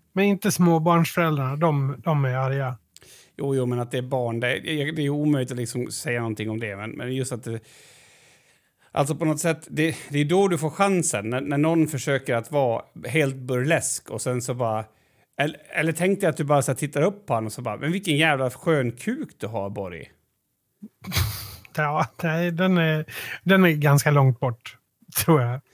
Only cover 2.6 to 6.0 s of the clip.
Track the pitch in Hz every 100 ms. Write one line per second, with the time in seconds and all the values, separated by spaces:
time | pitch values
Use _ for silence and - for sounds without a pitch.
2.6 | 131 127 _ - - - - - 139 135
3.6 | 123 123 123 127 123 135 120 117 123 135
4.6 | - 156 143 160 143 147 151 143 127 123
5.6 | 120 127 110 -